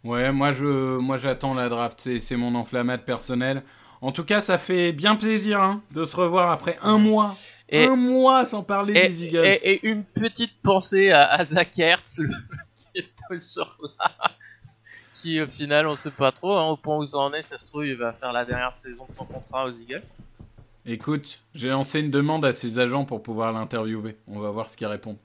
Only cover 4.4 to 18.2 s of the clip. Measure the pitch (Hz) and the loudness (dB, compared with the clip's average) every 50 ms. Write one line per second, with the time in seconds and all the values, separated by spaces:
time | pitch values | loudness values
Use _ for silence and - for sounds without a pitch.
4.4 | 202 202 185 175 - - 185 180 175 175 165 143 165 208 214 214 214 220 220 214 | 2 0 0 0 0 -2 0 2 2 2 0 0 2 2 2 2 2 0 0 0
5.4 | 196 214 208 202 190 190 202 208 - _ 139 151 165 147 - 175 180 170 175 190 | 0 0 2 2 2 2 0 -4 -10 _ -6 -6 -6 -4 -2 0 0 2 2 2
6.4 | 175 175 160 123 - 170 165 - - 208 214 214 214 214 214 214 208 202 196 - | 2 2 0 -2 -2 -6 -6 -2 2 4 6 6 6 6 4 4 2 0 -4 -10
7.4 | - - - _ _ - 147 151 - 262 262 254 247 247 254 262 262 262 262 262 | -18 -20 -20 _ _ 0 4 4 6 6 6 4 2 4 4 6 6 6 6 6
8.4 | 247 247 226 208 180 - 202 196 202 202 208 180 185 180 175 165 170 165 165 165 | 4 2 -2 -8 -4 -2 -2 -2 0 4 6 6 6 6 2 -4 -6 -2 2 4
9.4 | 165 190 196 - - 190 196 - - 220 220 208 202 _ _ - 220 226 - - | 4 4 4 4 2 0 0 2 0 -4 -4 -4 -8 _ _ -4 -4 -2 -2 -4
10.4 | 233 226 _ _ - 196 196 190 185 - 196 190 196 196 175 143 143 - - 156 | -6 -6 _ _ 2 2 2 2 2 2 4 4 6 8 8 8 8 8 6 2
11.4 | 175 143 156 180 165 - - - 165 - - - - - - - 156 - - - | 2 0 2 0 0 0 0 2 4 4 4 2 0 -10 -4 -4 -4 -4 -4 -8
12.4 | - - - - - _ _ _ - _ _ 185 - _ _ - - - 185 170 | -12 -14 -16 -16 -16 _ _ _ -20 _ _ -12 -12 _ _ -20 -14 -12 -12 -10
13.4 | - - - 175 165 - - _ 156 143 _ - - - - - - - - _ | -8 -8 -6 -6 -8 -8 -10 _ -18 -18 _ -4 -4 -4 -4 -2 -4 -4 -4 _
14.4 | - - - _ - - _ _ _ - - - - _ _ - - 165 160 156 | -20 -20 -20 _ -20 -20 _ _ _ -20 -20 -20 -20 _ _ -10 -6 -4 -2 -2
15.4 | 156 131 - - 147 143 147 151 156 156 147 - - 156 135 - 139 131 - - | -2 -4 -6 -10 -4 2 2 2 2 2 -2 -4 -8 -12 -2 0 0 0 0 0
16.4 | - 185 202 185 160 160 156 143 - 151 151 151 151 139 147 143 139 139 147 156 | -2 0 0 2 2 0 -2 -4 -2 -4 -2 -2 -4 -4 -2 -2 -2 -2 -4 -6
17.4 | 156 - 143 - - - - 147 147 143 131 117 120 117 110 - | -10 -10 -18 -18 -20 -12 -8 -6 -6 -6 -4 -4 -6 -8 -8 -8